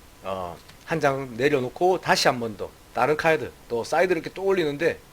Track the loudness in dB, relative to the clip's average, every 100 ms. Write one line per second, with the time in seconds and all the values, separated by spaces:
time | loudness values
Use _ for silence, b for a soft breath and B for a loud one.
0 | -20 -14 -8 -8 -8 -12 -18 -20 -6 0
1 | 0 0 -4 -2 0 2 -2 0 2 2
2 | 2 4 4 0 -4 -8 -12 -14 -8 0
3 | 0 2 2 2 0 -12 -6 -6 0 0
4 | 2 0 -4 -4 -2 0 0 0 -2 -2
5 | -10